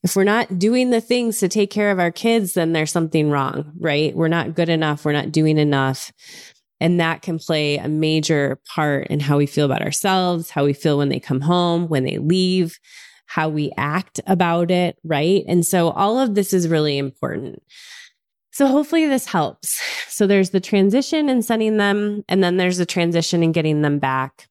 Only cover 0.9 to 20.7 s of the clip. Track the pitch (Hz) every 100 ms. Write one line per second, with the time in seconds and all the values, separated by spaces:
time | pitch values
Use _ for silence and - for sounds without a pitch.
0.9 | 233 226 247 233 214 190 214 202 208 208
1.9 | 190 175 - 233 233 185 - 165 165 156
2.9 | 175 160 160 151 147 135 143 151 165 165
3.9 | 147 151 - 160 170 - 160 170 160 160
4.9 | 147 151 147 - 156 156 156 147 139 135
5.9 | 135 - _ - - - _ _ _ 165
6.9 | 175 165 156 - 165 - 160 147 147 -
7.9 | 156 156 156 151 151 139 131 - - 151
8.9 | 139 - 147 139 147 143 - 143 131 -
9.9 | 147 202 190 180 175 165 - 143 143 160
10.9 | 143 139 131 - 131 147 180 175 170 170
11.9 | 151 131 - 151 185 185 185 170 - _
12.9 | - - _ _ - 156 151 147 - 143
13.9 | 160 - - - 190 175 170 170 180 175
14.9 | - 160 147 160 196 - 180 165 185 165
15.9 | - 202 240 262 202 190 185 170 160 151
16.9 | 139 139 - 131 - - - _ - -
17.9 | - - _ _ _ _ - 277 277 294
18.9 | 330 311 262 - 180 139 - - - -
19.9 | - - - 196 202 185 196 -